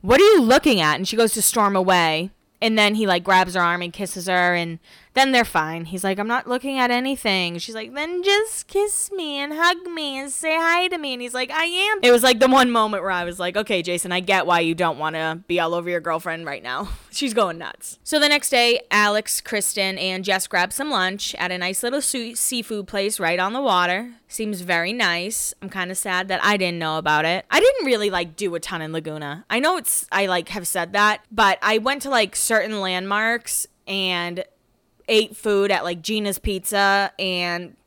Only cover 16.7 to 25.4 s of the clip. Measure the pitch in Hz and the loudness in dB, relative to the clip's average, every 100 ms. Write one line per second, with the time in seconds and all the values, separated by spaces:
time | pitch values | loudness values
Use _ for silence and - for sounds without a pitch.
16.7 | 127 202 - - - 285 226 190 165 170 | -8 -8 -10 -10 -6 -2 0 0 -2 -12
17.7 | - - - - 302 294 294 - 254 240 | -12 -16 -16 -2 2 2 2 2 2 2
18.7 | 240 - 208 208 208 214 - - 214 202 | 2 0 2 2 2 -2 -6 -4 -4 -2
19.7 | - 190 190 185 185 190 190 - - - | -2 -4 -2 -4 -4 -2 -2 0 0 0
20.7 | - 294 240 185 202 - - 180 180 180 | -2 -2 0 0 -2 -8 -4 -4 -4 -4
21.7 | 185 240 277 277 262 233 240 - 247 220 | -4 -2 -2 -2 -4 -6 -4 -4 -4 -4
22.7 | 214 190 202 196 214 165 175 185 240 277 | -8 -6 -2 -2 -2 -2 0 -2 -2 2
23.7 | 180 175 185 240 233 _ - 214 196 180 | 2 2 0 -4 -16 _ -8 -6 -6 -2
24.7 | 170 175 240 202 170 180 226 | -2 0 0 0 0 -4 -6